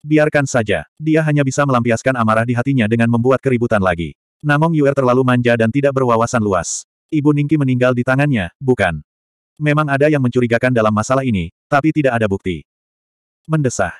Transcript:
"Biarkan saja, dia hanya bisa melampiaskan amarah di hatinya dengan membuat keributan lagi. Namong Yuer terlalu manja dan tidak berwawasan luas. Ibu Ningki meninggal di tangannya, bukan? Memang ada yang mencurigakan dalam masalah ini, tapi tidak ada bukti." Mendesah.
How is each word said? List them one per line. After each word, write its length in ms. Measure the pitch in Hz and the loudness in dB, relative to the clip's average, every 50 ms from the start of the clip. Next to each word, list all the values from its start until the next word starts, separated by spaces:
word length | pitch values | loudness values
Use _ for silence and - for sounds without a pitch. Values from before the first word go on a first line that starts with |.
| - | -2
"Biarkan 400 | 147 156 151 151 156 - 147 139 | 0 2 2 2 2 0 0 -2
saja, 400 | 139 - 127 110 107 95 80 76 _ _ _ | 0 -2 -2 -2 0 -4 -4 -6 _ _ _
dia 240 | 151 156 156 160 160 | -2 0 0 2 2
hanya 160 | 156 147 147 143 | 2 0 0 0
bisa 180 | 131 127 - 143 | 0 0 -2 0
melampiaskan 480 | 139 131 120 117 120 113 113 - 131 | 0 0 0 2 0 -2 0 0 -2
amarah 320 | 131 123 113 110 110 110 117 | 0 0 0 0 2 0 0
di 80 | 120 | 0
hatinya 320 | 123 117 120 135 139 127 110 | -2 -2 -2 0 0 0 0
dengan 240 | 104 117 117 117 117 | 0 0 0 2 0
membuat 320 | 120 117 113 131 131 123 | 0 0 2 2 0 2
keributan 400 | - 143 127 117 117 117 110 101 | 0 -2 0 0 0 0 0 0
lagi. 320 | 95 92 87 85 85 73 - _ _ _ _ _ - | 0 0 0 -2 -6 -8 -10 _ _ _ _ _ -2
Namong 320 | 147 147 147 160 170 165 | -2 0 2 2 0 2
Yuer 160 | 151 143 139 | 2 2 2
terlalu 320 | 135 139 131 123 120 127 135 | 2 0 0 2 2 2 2
manja 320 | 127 123 123 120 120 117 | 2 0 2 2 2 2
dan 160 | 113 113 113 | 2 0 0
tidak 240 | 117 143 139 143 131 | 0 0 0 0 0
berwawasan 480 | 135 135 123 117 113 117 117 - 117 107 | 0 0 2 2 2 0 0 -2 -2 -2
luas. 400 | 104 95 87 82 - - - - _ _ _ _ _ | 0 -2 -2 -4 -6 -10 -12 -12 _ _ _ _ _
Ibu 240 | 165 156 135 151 | -4 0 2 2
Ningki 240 | 147 143 147 143 160 | 2 2 0 0 0
meninggal 400 | 151 139 131 127 123 127 127 127 | 0 0 0 0 2 2 0 0
di 80 | 120 120 | 0 0
tangannya, 480 | 131 131 135 143 147 135 110 92 85 _ _ | 0 0 0 2 0 0 -2 -4 -6 _ _
bukan? 400 | 139 127 127 - 98 90 82 76 - _ _ _ _ _ _ _ _ _ _ | -2 -2 0 0 0 -2 -2 -6 -12 _ _ _ _ _ _ _ _ _ _
Memang 320 | - 151 147 147 151 151 143 | -4 -2 0 0 0 0 0
ada 240 | 139 135 147 151 | 0 2 2 2
yang 80 | 151 143 | 2 2
mencurigakan 560 | 131 123 - 127 123 113 117 113 120 127 127 | 0 0 0 0 0 0 0 0 0 0 0
dalam 160 | 117 107 107 | 2 2 2
masalah 320 | 107 104 110 - 131 135 135 | 0 0 0 0 -2 0 0
ini, 240 | 131 107 95 82 90 _ _ _ _ | 0 -2 -2 -4 -6 _ _ _ _
tapi 160 | 147 139 147 156 | -2 0 0 0
tidak 320 | 151 156 143 131 120 117 | 0 0 0 0 0 0
ada 80 | 110 101 | 0 -2
bukti." 400 | 98 95 _ 92 87 76 - _ _ _ _ _ _ _ _ _ _ _ _ _ _ _ _ - | -2 -4 _ -6 -6 -6 -10 _ _ _ _ _ _ _ _ _ _ _ _ _ _ _ _ -4
Mendesah. 480 | 156 156 143 120 - - 95 87 - | -2 0 0 -2 -2 -2 -4 -6 -6